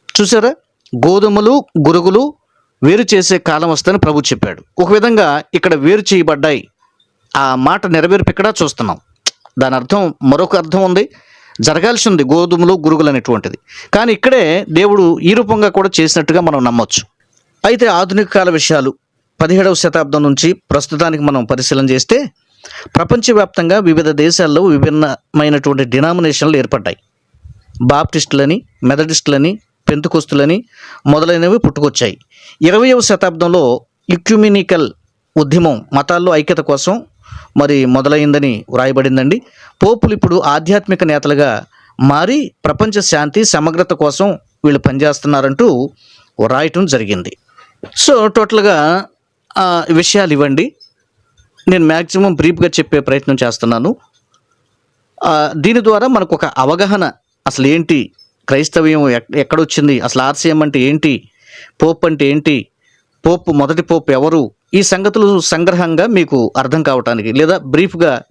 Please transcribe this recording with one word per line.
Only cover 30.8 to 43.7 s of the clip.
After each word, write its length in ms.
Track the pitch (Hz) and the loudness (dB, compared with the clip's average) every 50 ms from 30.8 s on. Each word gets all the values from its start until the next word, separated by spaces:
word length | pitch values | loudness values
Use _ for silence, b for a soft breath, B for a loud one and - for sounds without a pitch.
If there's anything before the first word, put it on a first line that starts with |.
| B B B B B 139 | B B B B B 2
మొదలైనవి 500 | 147 151 160 165 175 165 165 175 208 233 | 2 2 4 2 0 2 2 2 0 2
పుట్టుకొచ్చాయి. 600 | - - - 147 147 143 - - 123 104 85 - _ B B B B B B B | 0 0 -2 0 -2 -2 -2 -2 -4 -4 -4 -6 _ B B B B B B B
ఇరవయవ 380 | 156 170 185 214 247 262 254 247 | 0 2 4 4 2 2 2 0
శతాబ్దంలో 840 | - - 208 180 - 185 165 160 175 170 175 180 147 123 123 123 _ _ _ _ _ - | 0 0 0 0 0 -2 -2 -2 -2 0 2 2 2 2 0 -2 _ _ _ _ _ -4
ఎక్యుమెనికల్ 840 | 180 170 - - 220 214 214 214 202 196 180 - 185 165 147 110 - _ _ _ _ _ _ _ - 156 | -4 -4 0 0 2 4 4 4 2 0 0 0 0 0 0 -4 -6 _ _ _ _ _ _ _ -2 -2
ఉద్యమం 480 | 151 139 151 175 170 160 131 107 107 - 139 | 0 2 2 2 2 2 0 -2 -6 -4 -2
మతాల్లో 420 | 139 143 - 175 175 175 180 165 | -2 -2 0 -2 -2 0 0 0
ఐక్యత 220 | 156 151 - 143 180 | 0 0 0 -2 -4
కోసం 460 | 143 - 143 135 - 180 196 240 - _ _ _ B B B B B B B - | 0 -2 -2 -2 0 -2 -4 -4 -6 _ _ _ B B B B B B B -2
మరి 280 | 143 143 147 139 131 | 0 2 2 2 2
మొదలైందని 800 | 127 127 131 131 143 147 151 147 147 143 147 139 135 113 104 - - | 2 2 2 2 2 0 2 2 2 0 0 0 -2 -4 -4 -8 -6
వ్రాయబడిందండి. 720 | 127 123 127 135 131 135 135 139 131 131 131 139 185 247 b b b b b b b b - | -2 -2 0 0 0 0 0 0 0 0 0 0 0 -2 b b b b b b b b 2
పోపులు 280 | 202 233 226 - 220 214 | 2 2 2 0 -2 -2
ఇప్పుడు 260 | - - 185 170 185 | 0 -2 0 0 0
ఆధ్యాత్మిక 640 | - 151 143 156 160 165 202 208 196 - 185 165 180 | 0 0 -2 -2 0 0 -2 -2 0 -2 -2 -2 0
నేతలుగా 600 | 160 151 147 143 147 147 143 147 135 110 104 - _ b b b b b b | 0 0 0 0 -2 0 2 0 0 0 -4 -8 _ b b b b b b
మారి 500 | 131 135 143 151 170 196 269 311 269 - _ _ - | 2 2 4 2 0 0 -2 -2 -2 -6 _ _ -6
ప్రపంచ 360 | 147 147 - 214 220 196 202 | -4 -2 0 -2 -2 0 -2
శాంతి, 440 | 185 - 165 147 151 147 135 208 220 | -2 0 0 0 0 0 0 0 0
సమగ్రత 480 | - - 156 151 165 | 2 0 0 0 0